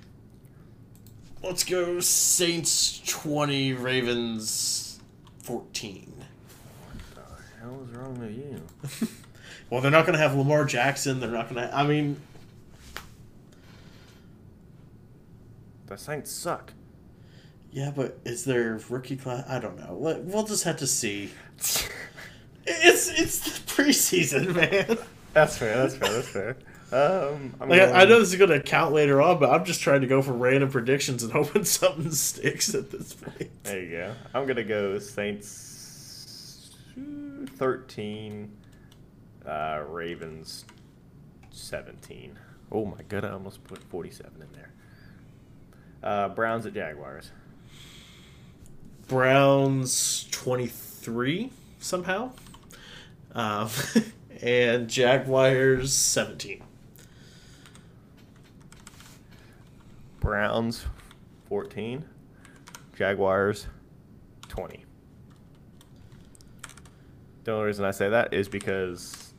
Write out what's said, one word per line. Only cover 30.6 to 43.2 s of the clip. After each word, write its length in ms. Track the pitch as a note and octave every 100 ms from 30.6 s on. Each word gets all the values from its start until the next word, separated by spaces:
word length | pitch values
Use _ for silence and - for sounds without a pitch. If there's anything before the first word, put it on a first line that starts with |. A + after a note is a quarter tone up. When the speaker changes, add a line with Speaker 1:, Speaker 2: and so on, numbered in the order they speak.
| C#3
Speaker 1:
predictions 520 | C3 A#2 C#3 - B2
and 100 | A2+
<laughs> 20 |
hoping 300 | C3 C#3+ G#3
something 460 | E3+ - F#3 D#3+ D#3+
sticks 640 | D3 - - D3 D3+ -
at 160 | - -
this 240 | - -
point. 340 | - - - - -
Speaker 2:
There 180 | G#2 G2
you 80 | F2
go. 240 | E2+ F#2 B2 -
I'm 120 | B2 C3+
gonna 180 | A#2+
go 340 | G#2+ G#2 G2+ G2
Saints 1700 | G2+ - G#2 G2+ - - - - - - - - - - - - - - - B3+ C#4+ C#4+ C#4+ C#4 C4+ -
thirteen, 960 | C3 B2 - - G#2 G#2 G#2+ G#2 G#2 - - - - - - - - - C#2+
uh, 380 | D2+ D#2 D2+ D2
Ravens 800 | E2+ E2+ D#2 D#2+ D#2 D#2+ - - - - - - - - - -
seventeen. 880 | - - C#2+ B1+ A1 - - C2 - - - -
Oh 140 | G#2
my 160 | G#2+ - -
god, 160 | G2+